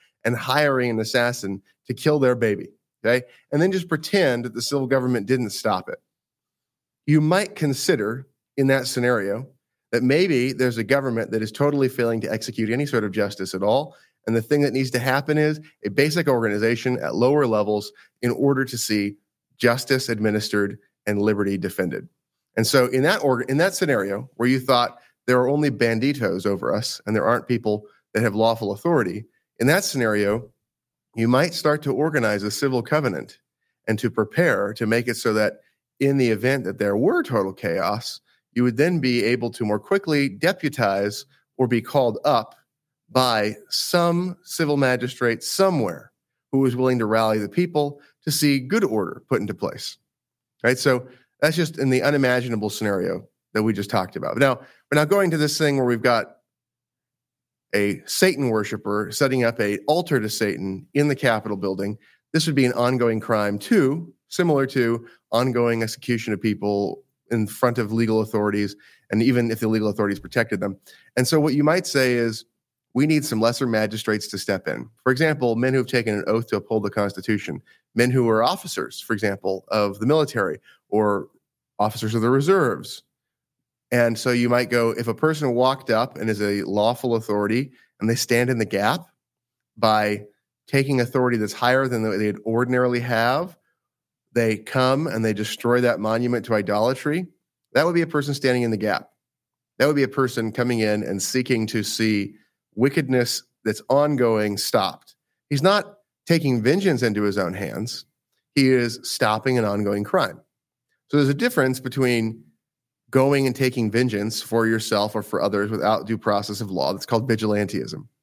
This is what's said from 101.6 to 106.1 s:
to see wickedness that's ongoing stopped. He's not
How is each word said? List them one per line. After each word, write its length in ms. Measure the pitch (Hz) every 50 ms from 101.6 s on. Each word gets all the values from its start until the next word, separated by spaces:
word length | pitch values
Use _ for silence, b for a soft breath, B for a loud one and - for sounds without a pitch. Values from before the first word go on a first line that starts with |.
| 110
to 160 | 107 - 107
see 540 | 101 - - - 110 110 107 101 98 101 b b b b b b _ _ -
wickedness 680 | 104 127 139 139 165 135 127 127 123 120 - - - - _ _ _
that's 200 | - 110 104 - - -
ongoing 640 | 131 143 147 151 147 123 123 113 110 107 107 104 101
stopped. 600 | 95 - - - 107 95 90 - - _ _ - _ _ _ _ _ _ -
He's 120 | 147 131
not 360 | 165 190 208 202 - - - _ _ _